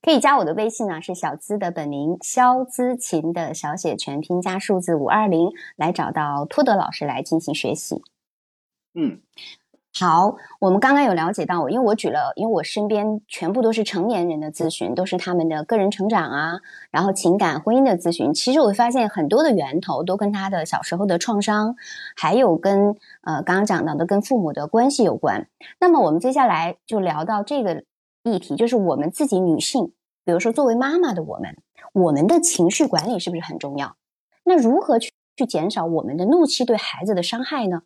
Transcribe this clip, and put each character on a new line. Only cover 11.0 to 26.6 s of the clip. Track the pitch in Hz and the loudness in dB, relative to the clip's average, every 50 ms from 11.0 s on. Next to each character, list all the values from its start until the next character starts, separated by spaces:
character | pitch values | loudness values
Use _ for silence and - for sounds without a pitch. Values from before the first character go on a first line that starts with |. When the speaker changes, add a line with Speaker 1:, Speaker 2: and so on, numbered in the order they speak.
| 285 | 4
Speaker 1:
有 | 240 185 | 2 2
了 | 170 160 175 | 0 0 -2
解 | 208 - 160 | -2 -4 -4
到， | - 180 175 151 127 | -2 -2 -2 -2 -2
因 | 190 240 | 0 0
为 | 262 | 2
我 | 208 214 | 2 0
举 | 220 - 165 | 0 -2 -2
了， | 120 151 135 131 - | -2 0 -2 -2 -4
因 | - 202 | -4 -2
为 | 226 220 | -2 0
我 | 170 | -2
身 | 160 - - 214 208 | -2 -4 -4 -4 -2
边 | 208 214 208 202 214 214 214 214 | -2 -2 -2 -2 -2 -4 -6 _
全 | _ - - 175 165 | _ -12 -6 -4 -2
部 | 196 254 | 0 0
都 | 240 226 | 0 0
是 | 226 220 | 0 0
成 | 214 - - 180 175 | -2 -2 -2 -2 -2
年 | 226 240 190 170 175 | 0 0 0 -2 -2
人 | 160 151 | -2 -4
的 | 151 151 | -6 -8
咨 | 151 - 170 160 | -6 -4 -4 -4
询， | 160 - 107 90 123 | -4 -4 -6 -4 -2
都 | 147 185 | -2 -2
是 | 196 190 | -2 -2
他 | 180 - 185 180 | -4 -4 -2 -2
们 | 175 160 165 | 0 0 0
的 | 160 151 202 | -2 -4 -2
个 | - 233 | 0 0
人 | 220 190 196 | 2 2 0
成 | 202 - 190 214 | 0 -2 -2 0
长 | 226 196 160 123 | 0 0 0 -2
啊， | 120 143 156 165 170 180 _ - - - - _ | -4 -4 -4 -4 -6 -10 _ -18 -20 -20 -20 _
然 | - 147 | -2 0
后 | 180 196 | 0 0
情 | 190 190 - 175 175 202 | -2 0 2 2 2 2
感、 | 208 170 147 147 | 2 0 -2 -2
婚 | 156 214 226 | -2 2 4
姻 | 262 | 4
的 | 269 269 202 175 | 4 4 2 2
咨 | - 170 | 0 -2
询。 | 170 - 117 131 | -2 0 0 -2
其 | 160 - - 240 | 0 0 0 0
实 | 262 320 | 2 4
我 | 294 214 | 4 4
发 | 202 202 233 240 | 4 2 0 2
现 | 240 262 233 208 | 2 0 0 0
很 | - 202 156 143 | 0 -2 -2 2
多 | 202 254 | 4 4
的 | 320 311 | 4 4
源 | 233 185 143 135 135 170 | 2 2 0 -2 -4 -4
头 | 175 - 151 131 160 | -4 -2 -4 -4 -2
都 | 180 185 | -2 -2
跟 | 202 214 202 | -2 -2 -2
他 | 208 196 190 196 | -2 -2 -4 -4
的 | 196 175 156 | -4 -4 -4
小 | - - - | -2 -4 -6
时 | - - - | -4 -4 -4
候 | 175 202 | -2 0
的 | 202 175 170 | 0 0 0
创 | - - 220 202 | 0 -2 -2 -2
伤， | 202 - 208 208 214 220 247 - - - - - - - - | 0 0 0 0 0 -2 -4 -6 -14 -20 -18 -18 -18 -18 -12
还 | - - 156 185 | -4 -2 0 2
有 | 247 269 208 165 | 4 4 4 2
跟， | 160 - 190 202 196 202 202 208 - _ _ - _ | 2 2 2 4 4 4 2 2 -2 _ _ -20 _
呃， | _ 180 156 139 | _ -6 -6 -4
刚 | - - 180 | -2 0 0
刚 | 190 208 | 0 2
讲 | 208 196 165 - | 0 0 -2 -2
到 | 160 151 | -2 -2
的 | 143 165 | -2 0
跟 | 175 202 202 | 0 0 0
父 | 214 - 269 240 | 0 0 0 0
母 | 185 156 | 0 -2
的 | 143 - 147 156 | -4 -6 -6 0
关 | - 226 240 277 | 2 2 2 2
系 | 285 277 | 2 2
有 | 233 175 117 | 2 2 2
关。 | - - 143 98 104 - _ _ _ - - - _ | 0 -2 -2 -2 -2 -6 _ _ _ -20 -20 -4 _
那 | 359 359 | 4 4
么 | 339 294 | 6 6
我 | 220 160 | 4 4
们 | 151 165 | 2 2
接 | - 254 | 0 0
下 | 262 294 262 | 2 2 2
来 | 233 180 160 | 2 2 0